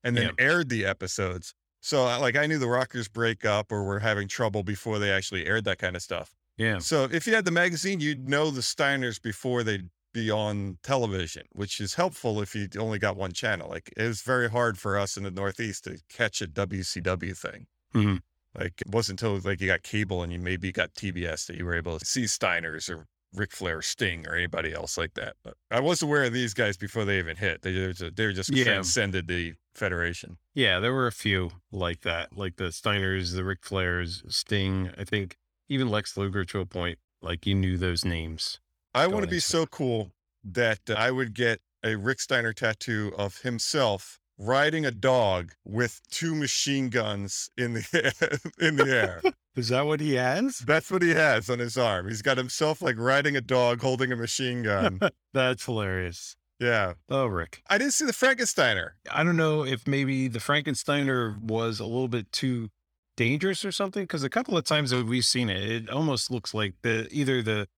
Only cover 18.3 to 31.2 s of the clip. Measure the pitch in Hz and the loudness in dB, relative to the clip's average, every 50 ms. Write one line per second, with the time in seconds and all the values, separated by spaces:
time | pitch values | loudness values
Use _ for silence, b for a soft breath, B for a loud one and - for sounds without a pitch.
18.3 | _ _ _ _ _ - 92 90 87 - - - - 117 113 - 95 92 113 113 | _ _ _ _ _ -6 -6 -6 -6 -8 -8 -2 -2 -2 0 -2 -4 -4 -2 -2
19.3 | 101 95 92 98 98 87 98 92 92 82 - - - 104 104 98 98 90 87 85 | -2 -2 -2 -2 -2 0 0 0 0 0 -2 -4 -2 -2 0 0 -2 -2 -2 -4
20.3 | 87 87 87 90 92 87 92 92 87 110 85 85 _ - - 98 85 87 85 82 | -6 -6 -4 -4 -4 -2 -4 -4 -2 -2 -2 -2 _ -8 -6 -6 -4 -4 -4 -4
21.3 | 80 - - - 85 - 87 87 85 85 82 87 82 76 - - - 127 120 104 | -4 -6 -8 -10 -8 -6 -4 -2 -2 -2 -2 -4 -6 -6 -4 -4 -2 -2 0 -2
22.3 | - - - 95 87 85 82 82 78 80 - - 87 80 78 _ _ _ _ _ | -2 0 0 0 0 0 -2 -4 -8 -8 -8 -8 -10 -12 -14 _ _ _ _ _
23.3 | - 95 104 - - - 98 87 82 78 78 - - - 120 95 85 82 78 78 | -6 -6 -6 -6 -4 -6 -4 -4 -4 -2 -4 -6 -2 0 -2 -2 -2 -4 -6 -4
24.3 | 82 87 90 85 - 85 80 78 80 78 85 - - - 85 80 _ - - - | -2 -2 -2 -2 -2 -2 -4 -4 -4 -6 -6 -6 -4 -4 -4 -4 _ -8 -8 -8
25.3 | - _ _ 113 - _ _ _ 110 120 135 160 175 - 165 147 147 147 135 120 | -10 _ _ -18 -18 _ _ _ 0 2 4 2 2 2 2 2 2 2 2 2
26.3 | 117 127 123 113 98 - 117 104 98 - 104 98 - 113 107 98 101 95 87 80 | 0 0 -2 -2 0 0 0 0 0 -4 -8 -6 -2 -2 0 2 2 2 0 -2
27.3 | 80 87 104 92 80 - - 92 90 92 95 92 90 90 90 82 90 104 110 107 | -6 -2 -2 -2 -2 -2 -4 -4 -2 -2 -2 -2 -4 -6 -8 -8 -2 -2 0 0
28.3 | 98 92 98 - 139 135 123 117 101 98 92 87 - 123 104 98 95 92 85 82 | 0 -2 -4 0 2 2 4 4 2 2 0 0 2 2 2 0 0 -4 -2 -2
29.3 | 90 90 85 82 78 _ _ _ _ - 107 95 90 85 85 85 87 - - - | -4 -4 -4 -6 -10 _ _ _ _ -4 -4 -2 -2 -2 -2 -2 -4 -6 -12 -16
30.3 | 87 _ _ _ _ 143 127 104 92 90 101 120 131 135 127 120 - - | -18 _ _ _ _ 2 4 4 4 4 2 2 2 2 0 -2 -2 0